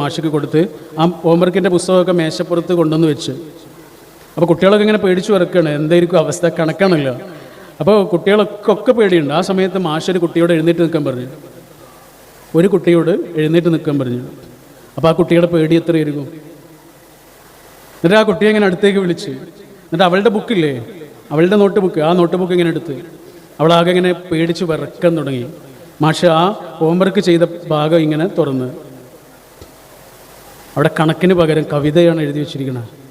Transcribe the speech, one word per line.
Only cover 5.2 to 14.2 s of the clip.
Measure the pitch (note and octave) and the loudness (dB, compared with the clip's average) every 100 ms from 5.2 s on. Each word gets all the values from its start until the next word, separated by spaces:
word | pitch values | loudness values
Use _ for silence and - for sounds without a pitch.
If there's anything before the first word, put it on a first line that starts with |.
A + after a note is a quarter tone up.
| F#3 F#3+ | 0 0
വിറക്കുകയാണ്, | F3 F3+ D#3 D3 | 2 0 0 -2
എന്തായിരിക്കും | D#3 F3 E3+ F3 | 2 2 4 2
അവസ്ഥ, | D3 - E3+ E3 | 0 0 -2 -2
കണക്കാണല്ലോ. | D#3+ D3+ F#3+ D#3+ C3+ B2 - D3+ - - - - | -4 0 0 2 0 -6 -12 -18 -20 -20 -20 -4
അപ്പോൾ | D#3+ G#3 F#3 | 2 2 2
കുട്ടികളൊക്കെ | E3+ G3 G#3+ G3 - - E3+ - A#3 | 0 2 2 0 -2 -2 0 2 2
പേടിയുണ്ട്. | G3+ F3 C#3 D3+ | 4 2 0 -2
ആ | F#3+ | -2
സമയത്ത് | F#3+ F#3 F#3+ E3+ | -2 -2 -2 -4
മാഷ് | D#3 F3 | -4 -2
ഒരു | F3+ | -2
കുട്ടിയോട് | E3+ E3 E3+ E3 | -2 0 0 2
എഴുന്നേറ്റ് | E3 E3+ E3 | 2 2 0
നിൽക്കാൻ | D#3+ C#3 | 0 -4
പറഞ്ഞു, | B2+ C3 - - - - - - - - - - - - D#3+ | -6 -10 -16 -20 -20 -20 -20 -20 -20 -20 -20 -20 -20 -2 2
ഒരു | F#3 | 2
കുട്ടിയോട് | F#3 F3+ E3+ D#3 G#3 F3 D#3+ | 2 2 2 2 -2 -4 -4
എഴുന്നേറ്റ് | D#3 E3+ E3+ D#3 | 0 2 2 -2
നിൽക്കാൻ | D#3 C#3+ | -2 -4
പറഞ്ഞു. | B2+ B2 | -4 -6